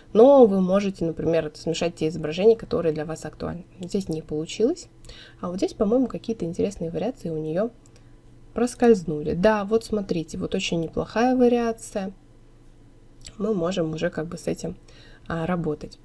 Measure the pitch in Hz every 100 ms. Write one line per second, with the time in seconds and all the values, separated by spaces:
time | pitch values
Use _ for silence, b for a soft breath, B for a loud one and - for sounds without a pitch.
0 | B 202 254 277 226 196 185 196 202 196
1 | 165 160 160 165 151 - - 160 170 -
2 | 156 165 156 165 208 220 180 160 170 156
3 | 156 160 156 - 160 165 - - 175 202
4 | 190 160 - 151 165 - 226 359 - -
5 | B B B B 180 185 370 - 202 247
6 | 240 170 - 220 165 175 185 - 165 165
7 | 202 - 170 156 156 165 233 - - b
8 | b b - - - - 240 - 240 214
9 | 165 151 156 160 214 214 196 226 - 214
10 | 196 180 156 185 170 190 196 170 160 -
11 | 160 214 247 254 240 240 233 226 - 214
12 | 190 - - - - - - - - -
13 | - - - - 208 202 165 185 160 160
14 | 170 170 156 175 - 170 165 180 - B
15 | B B - 165 165 180 156 151 - -